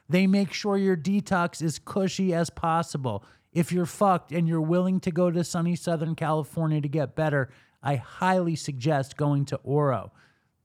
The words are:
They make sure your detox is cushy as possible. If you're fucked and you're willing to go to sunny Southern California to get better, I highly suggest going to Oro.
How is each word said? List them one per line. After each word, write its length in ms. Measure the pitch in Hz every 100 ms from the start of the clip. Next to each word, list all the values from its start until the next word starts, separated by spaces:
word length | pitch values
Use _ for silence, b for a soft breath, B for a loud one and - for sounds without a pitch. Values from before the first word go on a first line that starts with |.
| -
They 160 | 170 190
make 260 | 196 196
sure 260 | - 208 196
your 200 | 190 185
detox 640 | 147 202 - 190 170 -
is 160 | 160 139
cushy 560 | - - 190 - 190
as 160 | 170 170
possible. 760 | - 165 165 170 156 127 101 b b b
If 180 | 160 170
you're 140 | 180 175
fucked 460 | - 202 180 -
and 160 | 160 165
you're 140 | 165
willing 380 | 156 175 180 190
to 100 | -
go 180 | 165 180
to 140 | 170
sunny 320 | 165 175 170 175
Southern 400 | - 165 160 160
California 640 | 156 156 147 - 160 151
to 80 | 147
get 260 | 151 135 -
better, 340 | 156 143 131 b b b
I 120 | 131 139
highly 600 | 113 - 185 185 170 165
suggest 600 | - 135 123 147 131 -
going 280 | 147 143 139
to 140 | 135
Oro. 480 | - 143 147 117 92 b b b b _